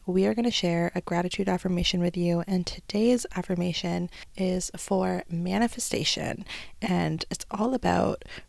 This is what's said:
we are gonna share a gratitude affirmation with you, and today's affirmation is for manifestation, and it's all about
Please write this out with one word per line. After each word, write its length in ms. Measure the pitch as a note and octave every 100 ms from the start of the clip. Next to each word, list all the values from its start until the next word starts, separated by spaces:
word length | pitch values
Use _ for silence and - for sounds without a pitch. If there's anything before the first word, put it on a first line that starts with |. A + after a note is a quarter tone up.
| -
we 180 | F#3 G3+
are 80 |
gonna 160 | A3 A#3+
share 420 | - F3 E3+ E3+ F3+
a 60 |
gratitude 460 | - F3 F3+ - F#3+
affirmation 520 | F3+ F#3 F3 F3 F3+
with 180 | F3 F3
you, 260 | F3 E3+ E3+
and 180 | F#3 F3
today's 640 | - - G#3 A3+ B3 - F#3+
affirmation 760 | - F3 F3 E3 F3 F3 F3 - - -
is 360 | F#3 F#3 - -
for 460 | - F#3+ F#3 F3+ -
manifestation, 1120 | E3+ F3 G3 A#3 - - - - - G#3+ - - - - -
and 420 | A3 F3 D#3+ D#3+ -
it's 160 | - -
all 240 | G3+ A3+ B3+
about 500 | F3+ F3+ - - - -